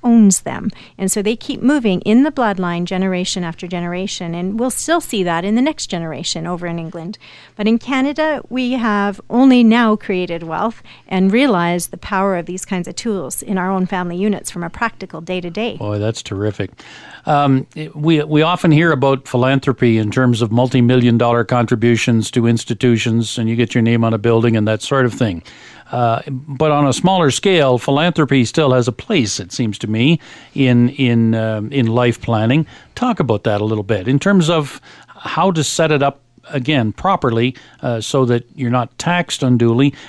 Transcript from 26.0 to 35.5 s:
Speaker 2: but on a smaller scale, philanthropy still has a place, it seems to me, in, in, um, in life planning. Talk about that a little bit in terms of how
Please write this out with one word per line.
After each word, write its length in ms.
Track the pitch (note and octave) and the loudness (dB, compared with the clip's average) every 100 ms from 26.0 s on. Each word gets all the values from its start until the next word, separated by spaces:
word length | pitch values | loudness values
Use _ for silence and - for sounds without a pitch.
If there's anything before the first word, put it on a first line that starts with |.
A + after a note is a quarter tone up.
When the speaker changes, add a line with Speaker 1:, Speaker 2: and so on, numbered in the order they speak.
| A#2+ A2+ - | 0 -2 -4
Speaker 2:
but 420 | C3 D3+ C3+ D#3 | -10 -8 -2 0
on 160 | D3 C#3+ | 2 2
a 60 | |
smaller 380 | B2+ F3+ F#3+ D3 | 2 2 2 2
scale, 460 | - G3+ F3+ C3+ B2 | 2 2 2 4 2
philanthropy 680 | - C#3 F3 E3 C#3+ C#3 A#2 | 0 0 2 0 2 2 2
still 260 | - C#3+ | 2 2
has 160 | B2+ A#2+ | 2 0
a 40 | |
place, 480 | G#2+ - G3+ G#2+ - | -4 -2 0 0 -4
it 120 | F2 | -8
seems 260 | - A#2 G2 | -6 -6 -4
to 100 | G#2 | -4
me, 320 | A2 C3 E3 - - - | 0 2 2 -2 -20 -10
in, 360 | - C3 A#2+ A#2+ | 0 2 4 2
in, 460 | - B2+ A#2 A2+ A2+ | 2 0 2 2 2
um, 360 | A2 G#2+ G#2+ | -2 -4 -4
in 160 | C3+ A2+ | -2 0
life 340 | A#2+ B2 A#2 | 2 0 0
planning. 440 | - A2 A2+ C#3+ D#3 - - - | -2 0 2 0 -2 -8 -20 -6
Talk 240 | B3 G#3+ | -2 -2
about 240 | C3+ G#2+ | 0 -2
that 180 | A#2 G#2 | -2 -2
a 40 | G#2+ | 0
little 180 | G#2+ | -2
bit 240 | G2+ G#2+ F#2+ | -2 -2 0
in 120 | C3+ | 0
terms 300 | G3 G3 D#3 | 2 2 2
of 300 | E3 C#3+ - - - - | 0 -2 -10 -20 -20 -20
how 440 | - - - F#3 | -18 -8 -2 0